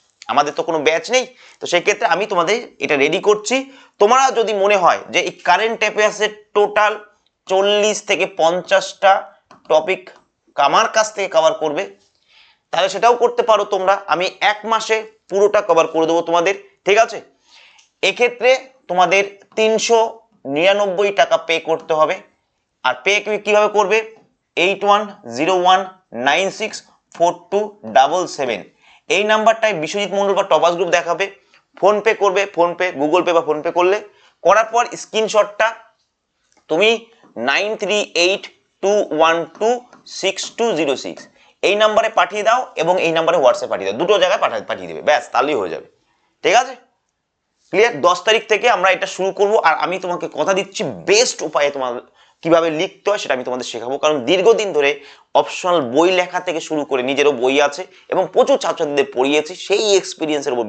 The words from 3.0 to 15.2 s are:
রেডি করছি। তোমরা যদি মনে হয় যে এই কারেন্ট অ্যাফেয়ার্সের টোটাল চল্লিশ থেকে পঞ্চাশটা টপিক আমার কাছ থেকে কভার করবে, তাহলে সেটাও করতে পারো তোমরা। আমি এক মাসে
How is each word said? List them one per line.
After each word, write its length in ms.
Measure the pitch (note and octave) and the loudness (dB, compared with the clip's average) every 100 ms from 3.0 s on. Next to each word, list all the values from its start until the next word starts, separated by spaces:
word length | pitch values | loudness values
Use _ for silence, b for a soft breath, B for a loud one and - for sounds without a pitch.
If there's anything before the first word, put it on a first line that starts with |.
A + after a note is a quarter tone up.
রেডি 160 | D3 F3+ F#3+ | 2 2 0
করছি। 280 | G#3 - B3+ C4+ B B - | 0 0 -4 -4 B B 0
তোমরা 220 | G#3 B3+ C4 A#3 | 2 4 2 0
যদি 140 | G#3 G#3 | -2 0
মনে 140 | G3 G#3 | 2 4
হয় 180 | E3 G2+ - | 4 2 -2
যে 80 | A#2+ F3 | -4 -4
এই 40 | - F3 | -4 0
কারেন্ট 320 | F3+ A3+ G#3+ | 0 0 -2
অ্যাফেয়ার্সের 480 | G#3+ G3+ G#3+ F3 G#3 G#3 _ | -4 0 -2 0 -4 -4 _
টোটাল 380 | G#3 G#3 G#3 G#3 G#3+ - _ _ _ - | 0 0 2 0 -2 -10 _ _ _ -2
চল্লিশ 460 | F#3+ G3+ G#3 G#3 G3+ - | 0 2 2 0 -2 -4
থেকে 140 | F#3 F#3 - | -4 -4 0
পঞ্চাশটা 720 | E3 F3+ E3+ G3 F#3+ - G3 G3+ - - _ - - | 0 0 0 0 0 0 2 2 0 -16 _ -16 0
টপিক 320 | D#3 D#3+ F#3 - - _ _ _ - | 0 2 -4 -8 -20 _ _ _ -2
আমার 300 | C#3+ F3+ A3 A3 | 2 2 2 0
কাছ 100 | A3 | -2
থেকে 140 | G3+ F#3+ | -4 -2
কভার 200 | D#3+ D#3+ - | 2 2 0
করবে, 200 | D#3 D3 G3 - b b b b b b _ | -4 -4 -8 -12 b b b b b b _
তাহলে 180 | E3 F#3 | -2 -2
সেটাও 200 | F#3+ A3+ A#3+ | 2 2 4
করতে 200 | A#3+ A#3+ A3+ | 2 0 2
পারো 140 | G#3+ G3+ | 2 2
তোমরা। 200 | G3 F#3 G3 - | 0 0 0 -2
আমি 120 | D#3 F#3 - F#3+ | -4 -4 -2 -2
এক 60 | G#3 G#3+ | -2 -2
মাসে 240 | A3 G#3+ A3 G#3+ _ | -2 0 -4 -4 _